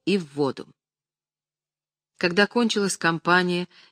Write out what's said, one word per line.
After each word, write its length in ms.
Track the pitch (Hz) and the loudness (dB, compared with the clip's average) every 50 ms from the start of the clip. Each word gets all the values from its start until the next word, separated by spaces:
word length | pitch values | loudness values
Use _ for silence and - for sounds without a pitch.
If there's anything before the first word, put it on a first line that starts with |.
| _ | _
и 140 | - 190 202 | -2 -2 -2
в 160 | 170 139 139 | -2 -4 -6
воду. 340 | 139 147 135 - - - - - _ _ _ _ _ _ _ _ _ _ _ _ _ _ _ _ _ _ _ _ _ _ _ _ _ _ _ _ - | -4 -4 -4 -4 -6 -12 -18 -20 _ _ _ _ _ _ _ _ _ _ _ _ _ _ _ _ _ _ _ _ _ _ _ _ _ _ _ _ -4
Когда 280 | - 180 175 190 208 | -4 -2 2 2 2
кончилась 500 | 196 - 240 233 220 - 214 202 190 - - | 2 2 0 0 0 0 -2 -2 -2 -2 -2
кампания, 680 | - 170 165 160 - 170 175 180 180 180 175 175 180 - _ - - _ | -2 -2 -2 -2 0 2 2 2 2 2 0 -2 -4 -6 _ -20 -20 _